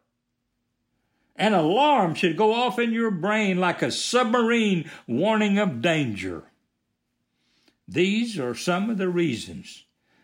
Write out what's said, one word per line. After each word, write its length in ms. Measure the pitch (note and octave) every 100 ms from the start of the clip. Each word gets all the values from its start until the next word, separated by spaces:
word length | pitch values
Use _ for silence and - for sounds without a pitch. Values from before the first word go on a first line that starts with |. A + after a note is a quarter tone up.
| _ _ _ _ _ _ _ _ _ _ _ _ _ -
An 180 | G#3
alarm 600 | G3 D#3 G#3 D4 C#4 F3+ D3+
should 220 | F3+ D#3+
go 160 | G#3+
off 240 | A#3 B3 A#3+
in 120 | A#3+
your 200 | A3+ A3+
brain 460 | F#3 F#3 G#3+ G#3 F3+
like 240 | F3+ E3
a 100 | C#3+
submarine 1000 | - - A#3+ A#3+ A#3+ A3+ A#3 G#3+ F3+ D3 - -
warning 500 | A#2+ G3 A3 G#3 G3
of 240 | G3+ B2
danger. 640 | E3+ D#3 C3+ G2 F#2 E2 - _ _ _ _ _ _ _ _ _ _ _ _ _ -
These 520 | F#2 F#3 G#3+ A#3 G3+
are 160 | B2 A#2
some 340 | - F3+ G#3
of 80 | A3
the 120 | F#3+
reasons 760 | F3 E3+ A2+ - E2+ - - _ _ _ _